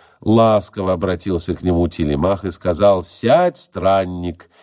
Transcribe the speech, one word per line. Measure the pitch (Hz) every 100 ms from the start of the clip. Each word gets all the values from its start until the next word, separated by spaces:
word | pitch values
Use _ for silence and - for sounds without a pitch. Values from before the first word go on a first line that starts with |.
| _ _
Ласково | - 113 113 107 - - 95
обратился | 90 92 87 101 87 - 85
к |
нему | 90 85 85
Телемах | - 76 71 90 98
и | 98
сказал: | - 90 82 101 95
«Сядь, | 87 - 113 156 180 -
странник, | - 101 95 98 92 90 87 85 - _